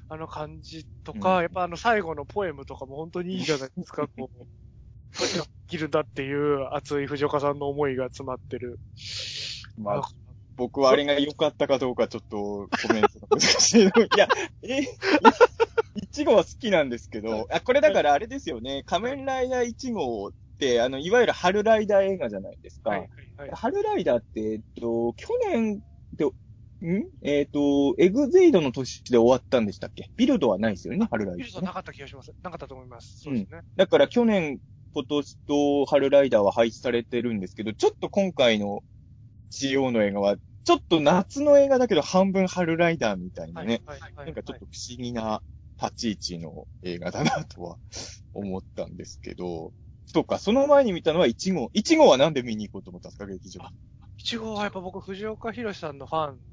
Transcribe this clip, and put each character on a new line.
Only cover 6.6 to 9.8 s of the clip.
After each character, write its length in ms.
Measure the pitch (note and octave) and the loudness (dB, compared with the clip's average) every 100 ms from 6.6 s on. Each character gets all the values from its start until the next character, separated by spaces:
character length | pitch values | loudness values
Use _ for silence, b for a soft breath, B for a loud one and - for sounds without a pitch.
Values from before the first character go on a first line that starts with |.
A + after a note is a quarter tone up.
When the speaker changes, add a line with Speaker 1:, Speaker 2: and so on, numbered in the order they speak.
| C3 | -4
Speaker 1:
熱 280 | C#3+ - C#3+ | -8 -4 -6
い 60 | C#3+ | -4
藤 180 | D3 | -4
岡 160 | D3 D3 | -2 -2
さ 120 | C#3+ | -2
ん 60 | C#3+ | -4
の 100 | C#3+ | -4
思 200 | C#3+ C#3+ | -2 -2
い 80 | C3 | -2
が 80 | |
詰 220 | B2+ - C3+ | -6 -8 -10
ま 80 | |
っ 40 | B2 | -10
て 200 | - B2 | -10 -10
る。 200 | B2 A#2 - - B B B B B B B | -10 -14 -18 -18 B B B B B B B
Speaker 2:
ま 140 | - | -10